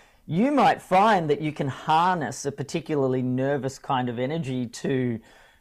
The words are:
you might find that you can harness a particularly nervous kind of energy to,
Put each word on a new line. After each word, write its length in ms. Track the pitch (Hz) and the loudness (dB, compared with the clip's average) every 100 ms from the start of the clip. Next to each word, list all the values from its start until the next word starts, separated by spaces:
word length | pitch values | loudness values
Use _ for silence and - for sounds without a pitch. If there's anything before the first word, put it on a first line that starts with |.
| - _ - | -20 _ -4
you 260 | 160 254 | 0 2
might 280 | 294 185 - | 4 4 2
find 460 | - 185 214 196 156 | 2 4 4 4 2
that 120 | 143 | 0
you 100 | 151 | 0
can 160 | 143 143 | -4 -4
harness 800 | - - 160 180 180 120 127 143 | -4 0 2 4 2 -2 -6 -8
a 60 | |
particularly 720 | 135 135 170 - 151 135 127 | -6 -6 -6 -2 0 2 2
nervous 560 | 127 127 135 143 131 - | 0 0 0 0 -2 -6
kind 300 | - 135 123 | -4 -2 -2
of 100 | 117 | -4
energy 480 | 127 160 135 127 117 | -4 -4 -4 -6 -6
to, 520 | - 180 131 123 113 - - - _ | -6 -4 -2 -2 -4 -10 -20 -20 _